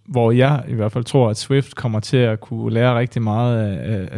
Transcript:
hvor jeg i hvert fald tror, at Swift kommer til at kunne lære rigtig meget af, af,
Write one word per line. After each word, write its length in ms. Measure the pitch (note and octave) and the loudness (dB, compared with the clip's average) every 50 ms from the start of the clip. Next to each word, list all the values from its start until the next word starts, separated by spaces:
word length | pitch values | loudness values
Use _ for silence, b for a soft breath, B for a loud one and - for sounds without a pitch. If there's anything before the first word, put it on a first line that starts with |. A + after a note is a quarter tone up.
| _ | _
hvor 260 | - D3 B2 A#2 A2+ | -2 0 2 4 4
jeg 320 | A2+ A#2+ B2+ C#3 D3 C3+ - - | 4 4 4 4 2 0 -2 -4
i 60 | A#2+ | -4
hvert 180 | A2 G#2 G#2+ | -2 -2 -2
fald 120 | - B2 A#2 | -2 -4 -4
tror, 260 | - - C3+ B2 G#2+ | 0 2 2 2 2
at 60 | G#2 | 0
Swift 380 | - - - C3+ C#3 C3+ - - | -2 -4 0 0 0 0 -2 -8
kommer 260 | - - A#2+ A2 G#2+ | -8 -6 -4 -2 -4
til 160 | - - C#3+ | -2 0 2
at 240 | B2+ B2 A2+ A2 G#2+ | 2 2 2 0 -4
kunne 320 | - - A#2+ A2+ A2+ A2+ A2 | -6 -10 -8 -6 -4 -2 0
lære 240 | A2+ A#2+ B2+ B2 A#2 | 2 2 2 2 0
rigtig 240 | A#2+ A#2 - A#2+ | -2 -2 -2 -2
meget 380 | A2+ G#2+ G#2 A2+ A#2+ B2 A#2+ A2+ | -2 0 0 0 0 0 0 0
af, 380 | G#2+ G#2 G2 C#2 B1 G#2 A2+ F#2+ | -2 -2 -4 -6 -6 -4 -4 -6
af, 100 | F#2 - - | -6 -6 -6